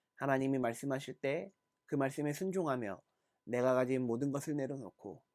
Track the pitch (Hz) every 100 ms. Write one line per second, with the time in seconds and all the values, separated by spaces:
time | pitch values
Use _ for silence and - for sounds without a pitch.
0 | _ - 139 135 135 135 120 117 139 131
1 | 135 127 135 156 196 _ _ _ - 143
2 | 135 143 147 147 190 185 156 127 104 92
3 | _ _ _ _ - 123 127 127 127 131
4 | 123 117 143 139 160 147 135 139 95 _
5 | 101 80 _